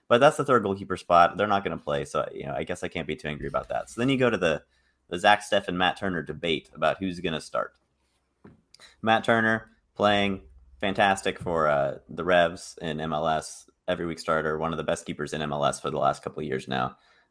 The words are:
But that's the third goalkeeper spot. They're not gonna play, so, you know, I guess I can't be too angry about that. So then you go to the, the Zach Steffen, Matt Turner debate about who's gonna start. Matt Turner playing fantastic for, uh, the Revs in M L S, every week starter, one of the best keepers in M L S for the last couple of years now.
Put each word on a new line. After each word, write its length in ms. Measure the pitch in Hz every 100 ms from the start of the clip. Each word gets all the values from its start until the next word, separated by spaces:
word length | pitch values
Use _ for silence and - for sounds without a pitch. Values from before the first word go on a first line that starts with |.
| _
But 80 | 120
that's 180 | 143 151
the 80 |
third 200 | 139 123
goalkeeper 340 | 101 98 - 90
spot. 400 | - 85 85 90
They're 100 | 104
not 160 | 98
gonna 140 | 90 82
play, 260 | - 71
so, 240 | 73 78 -
you 120 | - 71
know, 80 |
I 100 | 67
guess 200 | 82 87
I 60 | 90
can't 180 | 87 78
be 80 | 76
too 140 | 76
angry 180 | 73 69
about 220 | 69 -
that. 200 | 64 -
So 120 | 113
then 80 | 127
you 80 | 127
go 120 | 123
to 80 | 104
the, 260 | 85 73 - _ _ _ _
the 100 | 90
Zach 220 | 101 104 -
Steffen, 260 | 101 95 90
Matt 220 | 90 -
Turner 260 | 98 85
debate 480 | 73 76 85 73 - 78
about 220 | 78 76
who's 220 | 95 87
gonna 180 | 90 76
start. 360 | - 58 - _ _ _ _ _ _ _ - - _ _ - _
Matt 220 | 110 110
Turner 460 | - 117 113 110 - _ _ -
playing 460 | 104 101 101 95 - - - -
fantastic 600 | 101 98 101 95 98 -
for, 280 | 90 82 76
uh, 320 | 71 69 - -
the 140 | -
Revs 540 | 85 90 85 90 - -
in 180 | 85 78
M 140 | 80
L 140 | 76 80
S, 420 | 78 - - - _ -
every 180 | 87 87
week 140 | 80
starter, 380 | - 80 78 78
one 160 | 80
of 40 | 78
the 60 |
best 220 | 78 82 -
keepers 280 | 82 73
in 80 | 78
M 120 | 76
L 100 | 73 69
S 140 | -
for 100 | 71
the 100 | 73
last 240 | 69 69
couple 160 | 69 76
of 60 | 76
years 220 | 65 65
now. 300 | 65 64 - _ _ _